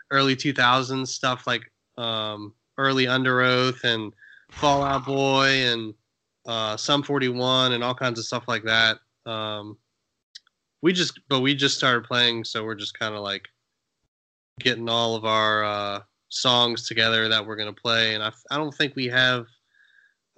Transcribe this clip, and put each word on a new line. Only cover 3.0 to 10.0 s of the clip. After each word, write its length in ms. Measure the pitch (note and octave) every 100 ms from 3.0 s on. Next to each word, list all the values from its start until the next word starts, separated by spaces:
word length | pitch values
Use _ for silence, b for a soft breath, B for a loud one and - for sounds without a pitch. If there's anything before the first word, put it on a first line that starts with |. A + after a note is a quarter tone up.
| B2+
Underoath 760 | C3 C3 B2+ B2+ B2+ B2+ B2+
and 300 | B2 A2+ G#2 b b b b
Fall 320 | - D3 C#3
Out 240 | C#3 C3+ C3
Boy 440 | C3+ C#3 C3+ C3+
and, 440 | C3+ B2+ A#2 A2 G#2+ _ _ _ _ -
uh, 300 | A2+ A2 G#2+
Sum 260 | - C#3+
forty-one 680 | C#3 C#3+ B2+ B2 B2+ C3 B2+
and 100 | A#2+
all 100 | A#2+
kinds 240 | B2 C3 A#2
of 80 | A2
stuff 220 | B2 -
like 160 | A2+
that. 360 | A2 A2+ A2+ A2 _ _ -
Um, 520 | A2 G#2+ G#2+ G#2 G#2+ _ _